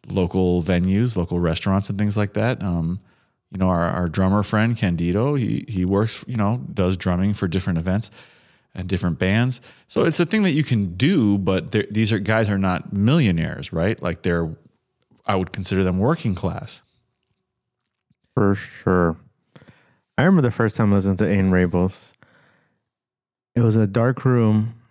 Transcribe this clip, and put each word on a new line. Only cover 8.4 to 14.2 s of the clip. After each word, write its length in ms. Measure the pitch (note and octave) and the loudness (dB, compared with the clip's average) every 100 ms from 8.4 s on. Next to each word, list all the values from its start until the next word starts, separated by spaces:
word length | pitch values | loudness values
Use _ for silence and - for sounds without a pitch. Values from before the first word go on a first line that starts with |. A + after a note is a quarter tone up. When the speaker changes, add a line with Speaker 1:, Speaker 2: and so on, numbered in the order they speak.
| _ _ _ | _ _ _
Speaker 1:
and 140 | - F2+ | -12 -4
different 320 | F#2 F2+ D#2+ | -2 -2 -2
bands. 400 | F#2 G#2+ B2+ B2+ - - _ | 0 2 0 -4 -12 -20 _
So 180 | - C#3 | 0 0
it's 120 | D#3 | 0
a 80 | E3+ | 0
thing 160 | A3 | 2
that 80 | G3 | 2
you 140 | D3 | 0
can 320 | D3 A#2 F#2+ F2+ | 0 0 -2 0
do, 420 | C3 F#3+ G#2+ G2+ | 2 4 2 2
but 320 | F#2 F#2 - | 2 -2 0
they're, 160 | G#2+ - | -4 -2
these 240 | G#2 G#2+ | 0 0
are, 60 | A2 | 0
guys 320 | G2 A2 G#2 | 0 0 2
are 80 | G2 | 0
not 340 | F#2+ F2 - | 0 -2 -4
millionaires, 800 | G2+ G#2+ E3 A#2 E2+ D#2+ - - | 0 2 4 2 0 -2 -6 -8
right? 300 | E2 E2+ - | -2 -2 -2
Like, 200 | D#2 E2 | -6 -4